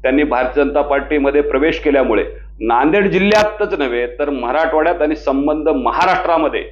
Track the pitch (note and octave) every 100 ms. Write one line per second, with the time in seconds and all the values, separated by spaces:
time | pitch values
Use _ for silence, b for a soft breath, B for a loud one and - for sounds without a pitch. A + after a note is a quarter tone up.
0 | C3 C#3 D3 B2 B2+ D3 C#3 C#3+ C#3+ C#3
1 | C3+ D3+ C#3 C#3+ C#3+ C3 D#3 - D3+ C3+
2 | A#2+ G#2 F2+ B B - A2 A#2 C#3+ G3
3 | G3 F3+ G3 G#3+ G#3+ G#3+ G#3 F#3 C3+ A#2+
4 | B2 - D3 C#3 A#2+ C#3 D#3+ D#3 D#3+ E3+
5 | D3+ D3+ - C#3 C#3+ D#3 D#3 C#3+ A#2+ A2+
6 | F3+ F#3 E3+ E3 D3 A2+ D#2